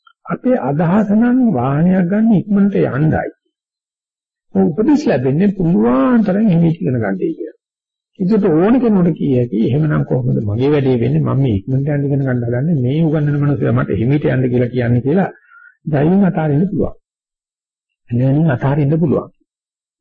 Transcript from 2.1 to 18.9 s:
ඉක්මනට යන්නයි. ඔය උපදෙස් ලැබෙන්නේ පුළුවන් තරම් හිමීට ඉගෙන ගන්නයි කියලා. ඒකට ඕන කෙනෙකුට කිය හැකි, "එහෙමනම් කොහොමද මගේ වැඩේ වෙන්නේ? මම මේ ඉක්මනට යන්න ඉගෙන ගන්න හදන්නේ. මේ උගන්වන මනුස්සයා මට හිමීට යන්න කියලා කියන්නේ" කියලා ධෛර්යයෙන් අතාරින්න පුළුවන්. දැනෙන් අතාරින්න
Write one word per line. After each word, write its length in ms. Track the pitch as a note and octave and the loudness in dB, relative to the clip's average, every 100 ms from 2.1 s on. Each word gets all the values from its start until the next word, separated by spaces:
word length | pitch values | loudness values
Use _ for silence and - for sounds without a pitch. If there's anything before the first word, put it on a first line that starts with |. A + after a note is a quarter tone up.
| G3+ A3+ | 0 2
ඉක්මනට 420 | G3+ - G3+ G3+ F#3+ | 2 2 2 2 2
යන්නයි. 480 | C#3 A#2+ D#3 G#2+ - - _ _ _ _ _ _ _ _ _ _ _ F#3+ | 0 0 0 0 -4 -10 _ _ _ _ _ _ _ _ _ _ _ -2
ඔය 80 | |
උපදෙස් 400 | F#3+ D#3 B3+ C#4+ | 0 0 2 2
ලැබෙන්නේ 500 | - D3 C3 D3 G3+ | 2 0 0 0 0
පුළුවන් 680 | F#3 E3 G3 A3+ B3+ C4 A#3+ | 0 0 2 2 2 2 2
තරම් 240 | F#3 F#3+ A3+ | 2 0 2
හිමීට 300 | E3 E3 D#3+ | 2 2 0
ඉගෙන 200 | F3 B2 | -2 -2
ගන්නයි 320 | G#2 F#2+ - | -2 -4 -4
කියලා. 260 | - - - _ _ _ _ _ - | -6 -12 -16 _ _ _ _ _ -6
ඒකට 260 | F#3 G#3+ G3+ | -2 0 2
ඕන 300 | D#3 G3 B3+ | 2 2 2
කෙනෙකුට 400 | A#3 G3+ F3 D#3 | 2 2 0 0
කිය 180 | D3+ | 0
හැකි, 260 | B2+ B2 G#2+ | 0 0 -2
"එහෙමනම් 400 | A#2 C3+ D3+ D3+ C#3 | 0 0 0 -2 -2
කොහොමද 320 | B2+ B2 C3+ | -2 -2 -2
මගේ 300 | G#2+ G#2 C3+ | -2 -2 0
වැඩේ 280 | D3+ C3 B2+ | 0 0 0
වෙන්නේ? 240 | B2 D#3 | 0 0
මම 160 | C3 B2 | 0 0
මේ 180 | C#3 G2 | 0 -2
ඉක්මනට 340 | C3 C3+ C#3+ | -2 -4 -2
යන්න 160 | D3 C#3 | -2 -2
ඉගෙන 160 | C#3+ | -2
ගන්න 220 | C3+ B2 | -2 -2
හදන්නේ. 320 | A#2+ A#2+ D#3 D#3 | -2 -2 0 0
මේ 240 | B2 D3 | 0 0
උගන්වන 360 | E3 D#3 D3 D3 | 0 0 0 0
මනුස්සයා 360 | C#3+ C#3 C3 | 0 0 0
මට 160 | A#2+ D3 | 0 0
හිමීට 320 | A#2+ A#2 D3 D3+ | -2 0 0 0
යන්න 200 | C3 B2+ | 0 0
කියලා 240 | B2 B2 | 0 0
කියන්නේ" 320 | B2 A#2 B2 | -2 0 0
කියලා 280 | C3 E3+ - - _ - - _ D#3+ | 0 0 -2 -6 _ -20 -20 _ -4
ධෛර්යයෙන් 400 | D3 D3+ G3 F#3+ | 0 2 2 2
අතාරින්න 400 | D#3+ D#3 C#3 F#3+ | 0 0 0 0
පුළුවන්. 300 | - - - _ _ _ _ _ _ _ _ _ _ - | -2 -4 -8 _ _ _ _ _ _ _ _ _ _ -8
දැනෙන් 400 | A#2+ C3 C#3+ D#3+ | -2 0 0 0
අතාරින්න 460 | B2 C#3 D3 C#3+ | 0 -2 0 0